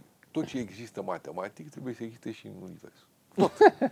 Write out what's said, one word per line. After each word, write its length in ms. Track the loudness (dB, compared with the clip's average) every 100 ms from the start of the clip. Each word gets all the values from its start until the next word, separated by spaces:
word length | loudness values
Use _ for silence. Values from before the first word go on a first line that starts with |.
| -18 _ _
tot 160 | -6 -4
ce 120 | -4
există 440 | -6 -10 -12 -8
matematic 680 | -6 -6 -8 -8 -8 -10 -16
trebuie 240 | -12 -10
să 80 | -8
existe 300 | -10 -10 -12
și 140 | -12 -14
în 60 | -16
univers. 320 | -16 -16 -20 -20 _ _ _
Tot. 180 | 2 4 8 8 8 -2